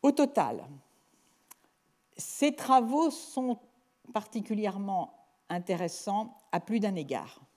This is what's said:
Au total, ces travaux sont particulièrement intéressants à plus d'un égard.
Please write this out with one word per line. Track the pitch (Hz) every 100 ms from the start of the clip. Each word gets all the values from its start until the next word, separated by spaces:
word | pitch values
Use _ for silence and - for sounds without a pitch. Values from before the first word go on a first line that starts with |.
Au | 277
total, | 285 285 254 139 107 131 139 _ _ _ _ _ _ _ - _ _ _ _ _ -
ces | - - 294
travaux | 294 - 262 226 277 320
sont | - - - 254 233 - _ _ _ -
particulièrement | 233 208 233 202 214 208 190 196 190 156 - _ _ _
intéressants | 175 175 180 175 - - 202 220 - _
à | 175
plus | - 226
d'un | 202
égard. | 185 139 123 76 - -